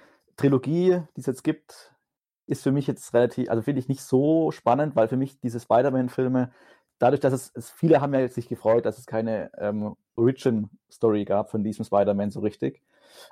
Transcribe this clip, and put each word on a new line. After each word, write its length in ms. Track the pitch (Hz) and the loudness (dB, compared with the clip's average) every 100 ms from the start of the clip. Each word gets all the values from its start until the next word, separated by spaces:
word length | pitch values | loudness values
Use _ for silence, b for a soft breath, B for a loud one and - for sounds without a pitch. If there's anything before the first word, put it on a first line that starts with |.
| b b b - | b b b -2
Trilogie, 680 | 139 135 135 170 185 180 156 - | 2 2 0 0 2 0 -2 -10
die 40 | |
es 60 | - | -6
jetzt 180 | 127 | -4
gibt, 500 | 156 156 _ - - _ _ _ _ _ - | -4 -6 _ -20 -20 _ _ _ _ _ -10
ist 160 | 127 | -4
für 100 | 139 | 0
mich 140 | 139 135 | 0 -2
jetzt 260 | 120 - | -6 0
relativ, 340 | 120 120 - 120 | 2 2 0 -2
also 140 | 113 | -2
finde 180 | 127 139 | -2 -4
ich 80 | 123 | -4
nicht 140 | 135 | -6
so 480 | - 131 147 160 156 | 0 0 2 2 0
spannend, 460 | - 120 131 151 - | -2 0 2 0 2
weil 120 | 113 | 0
für 80 | 131 | 0
mich 220 | 135 - | -4 -6
diese 200 | 123 117 | -8 -6
Spider-Man-Filme, 880 | - 113 135 131 127 - 127 127 123 b b b b - | 2 2 4 0 -2 -2 0 0 -2 b b b b 0
dadurch, 220 | 123 139 | 2 4
dass 120 | 139 | 0
es, 200 | 131 - | 0 -6
es, 160 | - - | -16 -16
viele 300 | - 165 147 | -2 4 4
haben 120 | 139 | 4
ja 60 | 135 | 0
jetzt 140 | 127 | -2
sich 140 | 123 - | -4 -8
gefreut, 360 | 120 107 117 117 | -2 2 2 2
dass 120 | 104 | -6
es 80 | - | -6
keine, 440 | 110 113 107 - - | -4 -2 -4 -6 -6
ähm, 360 | 104 104 104 - _ - | -6 -4 -6 -10 _ 0
Origin-Story 1080 | 117 135 135 110 107 _ _ - 113 104 | 0 2 0 0 -4 _ _ -2 0 0
gab 260 | 101 101 107 | 0 -2 -2
von 140 | 110 | -4
diesem 200 | 104 101 | -4 -6
Spider-Man 460 | 110 101 101 101 104 | 0 2 2 0 -4
so 100 | - | -4
richtig. 420 | 104 - 135 - B B B B B | -6 -4 -6 -6 B B B B B